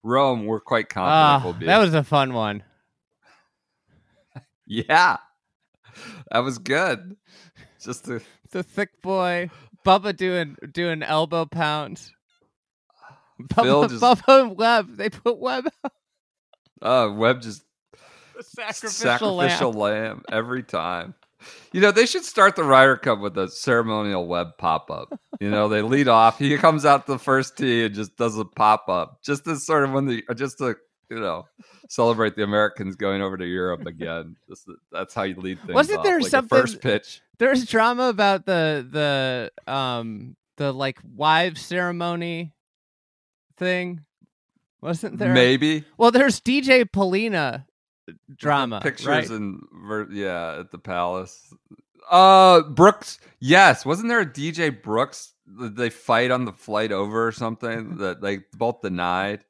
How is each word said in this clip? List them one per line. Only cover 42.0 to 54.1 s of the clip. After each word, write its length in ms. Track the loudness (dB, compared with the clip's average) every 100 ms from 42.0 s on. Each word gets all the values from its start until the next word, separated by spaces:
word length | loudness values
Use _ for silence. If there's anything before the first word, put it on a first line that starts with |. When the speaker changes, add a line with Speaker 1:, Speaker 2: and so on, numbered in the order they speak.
| -6 -6 -6 -8 -12 _ _ _ _ _ _ _ _ _ _ _
Speaker 2:
thing. 420 | -4 -4 -6 -12 _ _ _ _ _ _ _ _
Wasn't 380 | -8 -8 -6 -4
there? 160 | 2
Speaker 1:
Maybe. 500 | 6 6 4 2 -2 -6 2
Speaker 2:
Well, 120 | 4
there's 300 | 6 4 2
D 200 | 0 -2
J 220 | 4 4 4
Paulina 800 | 0 0 0 -2 -2 -4 -6 -14 _ _ _ -20 -20 _ -8
drama, 440 | -2 0 0 -4
Speaker 1:
Pictures 240 | -6 -6 -2
Speaker 2:
right? 240 | -2 -2
Speaker 1:
and 320 | -8 -8 -10 -18
ver-, 380 | -20 -8 -8 -8
yeah, 500 | -6 -6 -6 -8 -10
at 100 | -14
the 80 | -16
palace. 640 | -8 -4 -4 -4 -10 -20 _ _ _ -20 _ _ 4
Uh, 500 | 8 10 10 10 8
Brooks. 580 | 6 6 6 6 -12 -20 _ _
Yes, 460 | 4 8 8 6 -2
wasn't 220 | -4
there 120 | -2